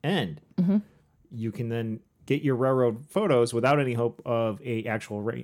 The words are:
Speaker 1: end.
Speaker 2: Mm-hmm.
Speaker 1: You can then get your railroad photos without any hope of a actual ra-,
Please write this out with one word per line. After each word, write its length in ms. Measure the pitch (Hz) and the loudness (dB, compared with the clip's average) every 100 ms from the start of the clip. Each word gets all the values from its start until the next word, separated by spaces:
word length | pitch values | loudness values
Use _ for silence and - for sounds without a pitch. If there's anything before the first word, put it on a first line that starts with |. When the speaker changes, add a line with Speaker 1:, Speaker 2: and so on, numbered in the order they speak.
Speaker 1:
end. 360 | 143 185 170 151 _ - | -2 0 -2 -6 _ -2
Speaker 2:
Mm-hmm. 200 | 180 202 - _ _ _ _ | 2 2 0 _ _ _ _
Speaker 1:
You 200 | 120 113 | -8 -6
can 180 | - 117 | -4 -4
then 320 | 117 113 110 _ _ - | -2 -4 -6 _ _ -2
get 160 | 139 | 0
your 120 | 147 123 | 0 0
railroad 500 | 131 131 123 113 147 | 2 4 2 0 -4
photos 420 | 196 208 127 117 | -2 2 4 4
without 260 | 117 127 147 | 2 2 2
any 140 | 135 113 | 2 0
hope 260 | 120 - - | -2 -2 -2
of 360 | 117 113 101 | 0 0 -4
a 220 | 123 113 113 | -4 -4 -2
actual 360 | 110 - 107 | -6 -4 -6
ra-, 180 | 107 120 | -6 -6